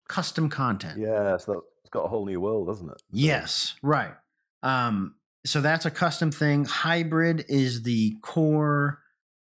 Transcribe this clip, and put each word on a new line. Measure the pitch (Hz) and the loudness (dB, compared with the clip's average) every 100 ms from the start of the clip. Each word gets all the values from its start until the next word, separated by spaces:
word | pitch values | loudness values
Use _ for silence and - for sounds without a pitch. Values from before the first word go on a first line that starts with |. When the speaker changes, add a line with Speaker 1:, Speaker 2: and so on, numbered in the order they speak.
| - | -10
Speaker 1:
custom | - 165 - 156 | -6 -4 -2 -2
content. | 143 127 104 85 104 | 0 -2 -2 -6 -6
Speaker 2:
Yeah, | 107 107 101 92 | -2 0 2 0
so | - | -2
that, | 95 - _ | -6 -8 _
it's | _ | _
got | 107 82 | -4 -2
a | |
whole | 113 101 | -2 -4
new | 92 | -2
world, | 98 110 87 | -2 -2 -2
hasn't | 104 82 | -6 -10
it? | - | -16
So | - | -8
Speaker 1:
Yes, | 98 151 131 - - - - | 0 2 2 -2 -4 -4 -4
right. | 139 147 95 - _ _ _ _ | 0 0 -2 -10 _ _ _ _
Um, | 131 131 120 101 95 - _ _ - | 0 0 2 0 -4 -8 _ _ -4
so | 151 | 0
that's | 143 160 165 | 2 2 0
a | |
custom | - 175 - 160 | 0 -2 0 0
thing. | - 151 143 135 | 2 2 2 0
Hybrid | - 160 170 165 160 165 160 - | 0 0 0 0 2 2 2 0
is | 139 131 120 | 2 2 0
the | 117 117 110 107 | 0 2 2 0
core, | - 170 156 151 151 147 143 143 _ _ _ _ | -4 0 2 4 2 2 0 -4 _ _ _ _